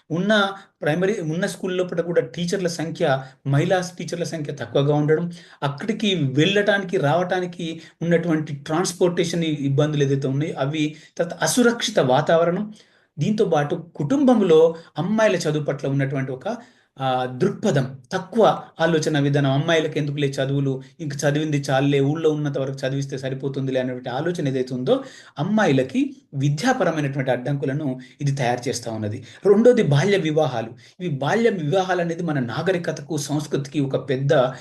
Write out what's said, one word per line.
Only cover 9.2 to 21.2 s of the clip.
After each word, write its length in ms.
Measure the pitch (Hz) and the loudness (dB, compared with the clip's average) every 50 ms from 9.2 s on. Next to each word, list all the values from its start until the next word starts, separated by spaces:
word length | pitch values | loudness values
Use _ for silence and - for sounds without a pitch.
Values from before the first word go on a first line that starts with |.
| 170 170 - 170 165 | -2 -2 0 -2 -2
ఇబ్బందులు 580 | 160 151 143 139 139 139 139 147 156 151 143 139 | -2 -2 -2 -2 0 2 2 2 2 2 0 2
ఏదైతే 260 | 135 143 139 139 131 | 2 0 0 0 -2
ఉన్నాయో 260 | 135 139 151 170 - - | -2 -2 -2 -4 -2 -4
అవి, 380 | 139 139 151 160 151 151 151 - - - _ - | -4 -2 -2 -2 -2 -2 -4 -8 -20 -16 _ -6
తర్వాత 200 | 175 170 - - 156 | -4 -4 -4 -4 -2
అసురక్షిత 580 | 160 - 254 233 233 226 233 - - - 190 | 0 2 4 4 4 4 2 -2 -2 2 2
వాతావరణం, 760 | 151 131 127 139 151 - 165 165 170 175 175 190 214 214 - - - _ _ _ _ _ _ - | 4 4 4 2 4 4 4 4 4 4 2 -2 -4 -6 -10 -18 -20 _ _ _ _ _ _ -4
దీంతో 260 | 147 202 214 220 214 | -2 0 2 2 2
పాటు 400 | 180 165 151 147 143 180 175 - - - | 2 2 2 2 0 -2 -6 -6 -12 -8
కుటుంబంలో 800 | - 156 143 262 285 294 254 247 214 196 180 160 156 165 170 170 - - - - - | -6 -2 0 0 2 4 4 4 4 6 6 6 8 6 6 4 0 -12 -14 -6 -6
అమ్మాయిల 380 | 165 196 214 220 220 208 190 | -4 -2 0 2 2 2 2
చదువు 280 | 165 - 160 143 151 147 | 2 0 -2 -2 -2 -2
పట్ల 240 | 156 143 135 - 139 | -4 -6 -4 -4 -2
ఉన్నటువంటి 440 | 135 139 139 131 147 135 131 135 131 | 0 0 -2 -2 -2 -4 -6 -6 -8
ఒక, 240 | 131 - 196 240 233 - - _ _ _ _ _ - | -8 -8 -8 -8 -8 -10 -18 _ _ _ _ _ -6
ఆ, 240 | 135 131 127 127 127 | -4 -2 0 0 -2
దృక్పథం, 720 | 127 127 127 165 202 - - - 208 147 139 123 - - - - - - | -4 -2 0 0 0 0 0 -2 0 0 0 0 -2 -6 -14 -14 -8 -6
తక్కువ 500 | 185 175 - - 233 208 160 139 - - - - - | -6 -6 -4 2 4 4 4 4 2 -4 -12 -4 0
ఆలోచన 400 | 165 165 170 156 147 160 156 143 | 2 2 2 2 2 2 0 2
విధానం, 300 | 139 143 143 147 139 135 | 2 2 2 2 2 2
అమ్మాయిలకు 480 | 135 143 156 165 165 160 156 156 147 151 | 2 2 2 2 2 2 2 0 -2 -2
ఎందుకులే 300 | 147 143 139 147 143 139 | -4 -2 -2 -2 -2 -2
చదువులు, 540 | 135 143 135 135 139 143 139 135 131 135 - - _ - | -2 -2 -2 -2 0 0 0 -2 -2 -4 -8 -14 _ -10
ఇంక 120 | 165 147 135 | -10 -8 -6
చదివింది 500 | - | -2